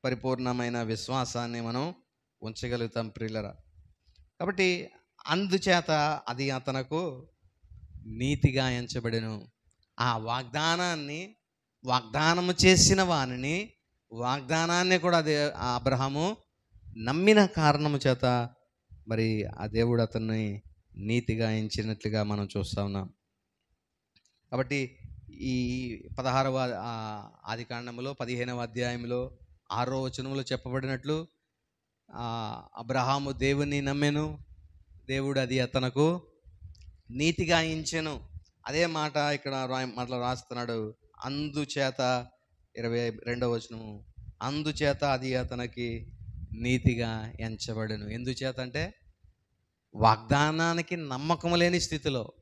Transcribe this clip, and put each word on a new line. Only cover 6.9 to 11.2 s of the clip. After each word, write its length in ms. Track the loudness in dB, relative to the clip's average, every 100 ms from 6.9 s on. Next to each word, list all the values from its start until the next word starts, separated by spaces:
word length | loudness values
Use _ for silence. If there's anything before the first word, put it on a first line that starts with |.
| -4 -4 -8 -18 _ _ _ -20 -20 -20 -18 -12
నీతిగా 640 | -4 -2 6 6 6 2
ఎంచబడెను. 760 | 0 -4 -4 -2 -2 -4 -8 -12 _ _ _ _ -2
ఆ 160 | 0 0
వాగ్దానాన్ని, 1200 | -2 -4 -4 0 2 2 0 -2 -6 -8